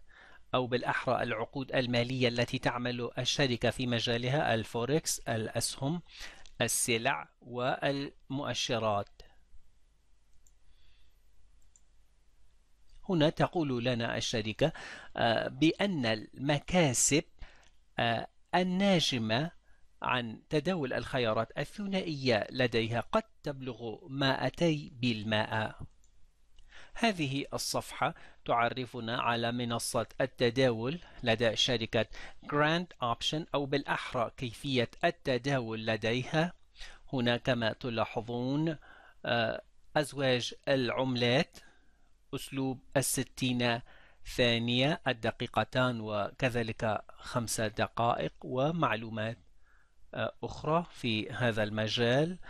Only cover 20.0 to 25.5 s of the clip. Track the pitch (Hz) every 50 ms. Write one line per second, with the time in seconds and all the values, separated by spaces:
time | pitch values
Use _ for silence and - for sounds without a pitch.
20 | - - 123 123 120 113 110 - - - 156 151 139 175 190 165 135 127 - 120
21 | 123 - - 131 120 110 110 113 113 - - 143 147 - - 208 202 196 196 185
22 | 185 170 151 139 131 127 113 101 - - - 127 127 120 120 113 113 110 117 117
23 | - - - 220 - - - - - 156 139 135 131 131 120 120 120 113 104 -
24 | - - 135 139 139 135 135 - 127 131 - - 175 165 156 147 151 - 143 117
25 | 120 120 110 107 104 110 107 107 110 110